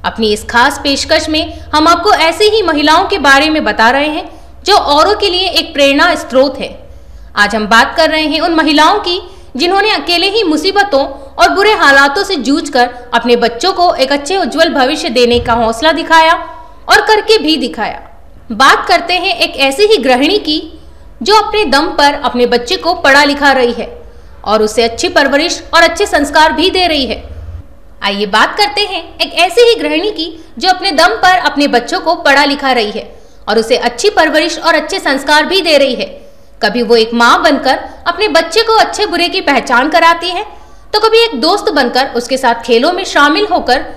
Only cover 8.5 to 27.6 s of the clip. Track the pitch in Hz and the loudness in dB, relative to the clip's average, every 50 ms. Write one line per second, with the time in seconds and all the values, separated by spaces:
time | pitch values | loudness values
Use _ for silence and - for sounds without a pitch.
8.5 | 339 320 302 302 302 302 302 330 403 415 - 359 349 392 - - - - - - | 0 0 2 2 2 4 4 4 2 0 -2 -4 -6 -6 -8 -14 -20 -20 -20 -14
9.5 | - 247 320 349 381 392 403 427 403 339 - 359 403 330 370 392 392 453 403 320 | -6 -4 -2 0 0 0 0 0 -2 -2 -2 -2 -2 0 0 0 0 0 0 0
10.5 | 302 - - 381 392 403 392 403 277 269 285 - - - - - - - 339 359 | -2 0 -2 0 0 0 0 2 0 0 0 -2 -8 -14 -16 -14 0 0 0 2
11.5 | - 359 392 427 440 - 330 285 277 277 277 285 277 403 403 - 392 294 220 240 | 2 2 2 2 2 4 4 4 4 4 4 2 0 -2 -4 -4 -4 -4 0 0
12.5 | 285 330 320 - - 254 240 247 - - - - - 233 233 247 240 214 226 226 | -2 -2 -2 -2 0 0 0 0 -2 -14 -12 -4 -4 -2 2 2 0 2 2 -2
13.5 | 233 - 339 370 370 359 349 359 - 247 262 262 285 285 285 - 381 392 349 240 | -2 -2 -2 -2 0 2 0 0 2 0 0 -2 -2 -4 -2 -4 -2 -2 -2 -2
14.5 | - 294 330 339 - 285 254 262 311 302 - 330 226 247 247 233 240 240 240 254 | 0 0 0 0 2 0 0 0 0 -4 -6 -2 2 2 2 4 2 0 0 0
15.5 | 233 233 233 220 226 - 302 320 320 311 320 - 320 330 320 320 349 349 - - | 0 0 0 -2 -2 0 0 0 0 0 0 2 4 4 6 4 2 0 -2 -12
16.5 | - - - - - - - - 359 427 415 440 440 415 415 427 440 415 285 302 | -14 -18 -20 -20 -20 -16 -2 0 0 2 4 2 2 2 2 2 0 0 2 0
17.5 | 320 285 - 233 - 233 208 170 - - - - - - - - - - - - | -2 -2 -2 -6 -6 -6 -6 -8 -8 -10 -16 -20 -20 -20 -20 -20 -20 -20 -12 -12
18.5 | 226 202 269 294 392 - - - 359 330 339 - 359 359 339 392 349 - 320 - | -2 2 2 2 2 0 0 0 0 0 0 -2 -4 -2 -2 -4 -2 -2 -4 -4
19.5 | - 262 269 269 277 381 415 415 440 311 233 269 254 247 285 311 392 415 - 302 | -2 -2 -2 -2 2 2 2 4 4 2 4 2 2 2 2 0 0 -2 -2 -2
20.5 | 302 330 359 - - - - - - - - - - - 226 277 427 440 415 415 | -4 -4 -6 -10 -18 -20 -20 -20 -20 -20 -20 -20 -14 -8 0 2 2 2 2 0
21.5 | - 427 427 254 262 285 320 359 - - 277 285 285 285 - 247 - 247 247 - | -2 -2 0 2 2 0 0 0 0 2 2 2 0 0 -4 -4 0 0 0 2
22.5 | 240 240 240 - - - - 330 359 349 - 277 269 285 294 285 285 285 285 285 | 0 -2 -2 -4 -6 -4 -2 -4 -4 0 2 4 4 4 4 2 0 0 2 2
23.5 | 269 262 247 240 220 220 - - - - - - - - - - - - - - | 2 2 0 0 -2 -6 -10 -12 -14 -18 -20 -20 -20 -20 -20 -20 -20 -10 -4 -2
24.5 | 208 220 214 214 - 254 226 233 233 - - 349 - 320 277 262 269 277 320 349 | 0 0 0 0 0 0 0 0 -2 -4 -4 0 0 2 2 2 0 0 0 -2
25.5 | - - - - - 330 339 330 330 - 403 - - 302 285 285 - 320 311 320 | -4 -8 -8 0 2 2 2 2 2 -2 -2 -2 0 -2 -2 0 2 2 2 2
26.5 | - 302 349 370 359 370 359 339 311 285 262 208 214 - - - - - - - | 2 0 0 0 0 0 0 0 0 -2 -2 -4 -6 -10 -12 -16 -16 -16 -14 -14
27.5 | - - | -14 -16